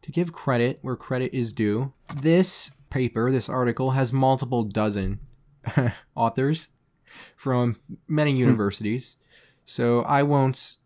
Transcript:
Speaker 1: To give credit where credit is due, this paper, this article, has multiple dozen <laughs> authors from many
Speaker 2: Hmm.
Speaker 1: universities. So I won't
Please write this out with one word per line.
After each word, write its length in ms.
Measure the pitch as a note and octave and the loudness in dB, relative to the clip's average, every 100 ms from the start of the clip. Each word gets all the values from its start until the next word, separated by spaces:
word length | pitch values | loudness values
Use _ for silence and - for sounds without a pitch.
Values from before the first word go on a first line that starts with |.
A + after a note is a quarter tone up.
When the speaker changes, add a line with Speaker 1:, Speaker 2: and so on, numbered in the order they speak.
Speaker 1:
To 80 | - | -4
give 200 | D3+ F3 | -2 -2
credit 480 | E3 - B2 A#2+ - | -2 -2 2 2 -2
where 140 | B2+ B2 | -8 -8
credit 380 | - B2+ B2+ | -6 -4 -2
is 180 | C3+ A#2 | -2 -4
due, 400 | G#2+ G#2+ G#2 C3+ - _ D3 | 0 0 0 -2 -8 _ -4
this 560 | D3 E3+ F#3 - - - - | 2 4 4 0 -4 -10 -8
paper, 400 | C3+ B2 A2+ A#2+ | -2 -2 0 0
this 180 | C3 - | 0 -2
article, 420 | C3 B2 A2+ C3 | -2 0 0 0
has 220 | C3 B2+ | 0 0
multiple 500 | C3+ C3+ C3 B2 B2 | 2 2 2 0 -2
dozen 560 | G#2+ G2+ G#2+ G2+ F#2+ G2+ - - _ _ - | -2 0 -2 0 -4 -6 -10 -20 _ _ -4
<laughs> 500 | - B2 - _ - | 0 0 -4 _ -2
authors 540 | A#2 A#2+ C3+ D#3+ - _ _ _ _ - - _ | -2 0 0 0 -6 _ _ _ _ -20 -20 _
from 420 | C#3 B2 A#2+ A2+ _ - _ | -2 0 0 -2 _ -20 _
many 240 | D3+ D3+ | 0 2
Speaker 2:
Hmm. 60 | C3+ | 2
Speaker 1:
universities. 760 | B2 A#2+ G2+ - G#2+ A#2+ - - _ - _ _ - | 4 4 2 -2 -4 -4 -8 -20 _ -20 _ _ -10
So 360 | - A#2+ B2 | -2 2 2
I 200 | - C#3+ | 2 2
won't 540 | C#3+ C#3+ C3+ C3 - - | 4 2 2 0 -6 -8